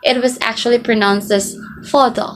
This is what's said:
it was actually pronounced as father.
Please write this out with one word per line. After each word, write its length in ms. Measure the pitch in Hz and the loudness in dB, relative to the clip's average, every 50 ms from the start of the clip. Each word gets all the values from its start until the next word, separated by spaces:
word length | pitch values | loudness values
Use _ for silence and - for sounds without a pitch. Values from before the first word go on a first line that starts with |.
| - | 2
it 180 | - 254 247 | 2 2 2
was 160 | 240 254 247 - | 0 0 0 0
actually 380 | - 220 226 - - 240 240 240 | -4 -4 -4 -2 0 2 2 2
pronounced 520 | 233 - 233 220 202 202 202 202 202 - | 2 0 2 2 4 2 2 0 0 0
as 260 | 208 196 196 - - - - - - - - | 0 0 0 -2 -8 -12 -14 -16 -16 -16 -8
father. 420 | - - 285 269 240 233 - 208 - - | 0 2 2 4 2 2 -2 -6 -6 -10